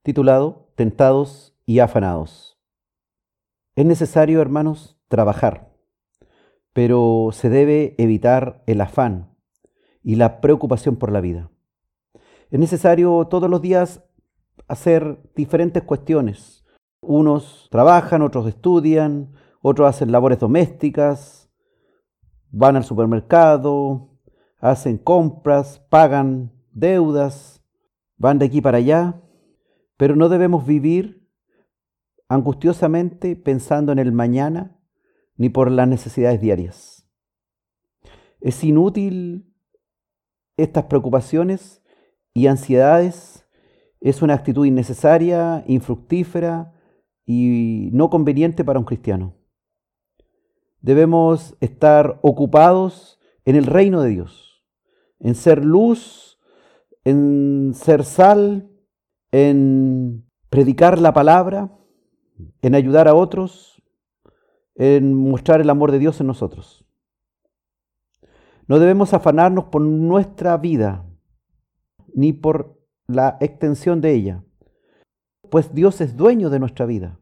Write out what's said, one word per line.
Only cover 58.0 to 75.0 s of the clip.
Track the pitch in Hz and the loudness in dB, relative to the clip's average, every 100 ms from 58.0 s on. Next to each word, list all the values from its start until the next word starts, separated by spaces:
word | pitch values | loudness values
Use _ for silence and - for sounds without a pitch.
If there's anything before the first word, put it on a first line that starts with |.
sal, | 139 - 190 208 202 196 190 _ _ _ _ _ _ | 0 4 4 6 0 -4 -10 _ _ _ _ _ _
en | 131 143 139 135 135 131 127 123 117 _ _ _ | 2 2 2 2 2 0 -2 -6 -10 _ _ _
predicar | 131 135 131 170 175 | 0 2 4 2 4
la | 165 | 2
palabra, | 147 147 175 185 196 196 _ _ _ _ _ _ - 85 _ | 4 4 4 2 -6 -10 _ _ _ _ _ _ -20 -20 _
en | 127 | 2
ayudar | 139 131 147 160 | 2 4 4 6
a | |
otros, | 156 180 196 185 - _ _ _ _ _ _ _ _ _ _ _ | 6 2 -4 -8 -12 _ _ _ _ _ _ _ _ _ _ _
en | - 135 143 135 | -2 2 2 2
mostrar | 135 135 123 - 156 | 0 -2 -2 2 2
el | 151 | 2
amor | 143 147 | 0 0
de | 139 | 2
Dios | 151 156 | 0 -2
en | 135 | -6
nosotros. | 120 95 - - _ _ _ _ _ _ _ _ _ _ _ _ _ _ _ _ _ _ _ - | -6 -10 -10 -20 _ _ _ _ _ _ _ _ _ _ _ _ _ _ _ _ _ _ _ 0
No | 147 | 2
debemos | 175 196 196 | 4 2 0
afanarnos | 185 170 151 180 185 | 0 2 2 2 0
por | 180 151 | -4 -2
nuestra | 151 156 165 190 196 - 175 165 | -2 -2 0 0 -2 -6 -4 -4
vida, | 170 143 104 92 87 _ _ _ _ _ _ _ _ _ _ | -2 -2 -2 -6 -16 _ _ _ _ _ _ _ _ _ _
ni | 131 147 | -2 -2
por | 143 156 151 - _ _ _ - | 0 -4 -4 -8 _ _ _ -6
la | 123 135 - | -2 -2 -2
extensión | 147 - 156 143 180 165 | -8 -4 -4 -2 -2 -2
de | 156 | 0
ella, | 127 98 90 _ _ _ _ _ _ | -2 -4 -10 _ _ _ _ _ _